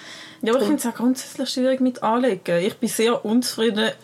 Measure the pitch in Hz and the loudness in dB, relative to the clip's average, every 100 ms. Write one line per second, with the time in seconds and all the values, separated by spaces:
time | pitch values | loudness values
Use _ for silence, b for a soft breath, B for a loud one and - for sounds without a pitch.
0 | B B B B 220 262 285 285 233 - | B B B B 0 2 2 2 -2 0
1 | 247 247 - - 262 254 254 262 254 247 | 0 0 -4 -8 -4 0 0 2 0 0
2 | 214 240 254 185 - 170 202 - 226 - | 0 2 2 0 0 0 0 -2 -2 0
3 | 226 233 208 240 247 - 226 208 220 - | 2 0 2 0 0 0 0 2 -2 -4